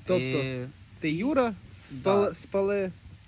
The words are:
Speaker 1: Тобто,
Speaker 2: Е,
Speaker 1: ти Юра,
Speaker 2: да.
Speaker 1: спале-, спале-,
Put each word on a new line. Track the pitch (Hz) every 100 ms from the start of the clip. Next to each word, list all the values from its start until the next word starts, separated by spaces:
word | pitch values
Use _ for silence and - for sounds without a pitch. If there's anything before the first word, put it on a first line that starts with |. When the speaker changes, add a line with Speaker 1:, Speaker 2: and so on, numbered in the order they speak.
| -
Speaker 1:
Тобто, | 185 131 147
Speaker 2:
Е, | 131 127 127 - - -
Speaker 1:
ти | 156
Юра, | 165 262 269 233 180 - - -
Speaker 2:
да. | 131 190
Speaker 1:
спале-, | 202 202
спале-, | 170 - 98 196 101 185 - - -